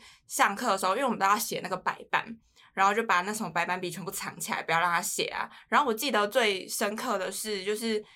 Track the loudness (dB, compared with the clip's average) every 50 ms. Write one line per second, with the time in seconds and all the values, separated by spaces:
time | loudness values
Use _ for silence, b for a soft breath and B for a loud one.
0 | B B B B B -4 0 2 2 2 2 0 0 0 2 2 2 2 2 2
1 | 2 0 2 2 2 2 2 2 0 -2 -6 -6 -4 -4 -6 -4 -4 -4 -6 -6
2 | -4 -2 -2 -2 -2 -4 -10 -18 b b b b b b 0 4 4 4 4 4
3 | 2 2 2 2 2 0 -2 -4 -4 -2 -2 0 0 0 -2 -4 -4 -6 -6 -8
4 | -10 -8 -8 -8 -8 -8 -8 -8 -6 -4 -4 -4 0 0 2 2 4 2 2 0
5 | 0 -2 -2 -2 -2 -2 -2 -4 -6 B B B B 0 2 4 4 2 0 0
6 | 0 0 2 2 2 2 2 4 4 4 2 0 -4 -6 -4 -2 -2 -2 -2 -2
7 | -2 -2 -2 -2 -2 -4 -6 -6 -6 -6 -6 -4 -2 -4 -2 -2 0 0 0 -2
8 | -4 B B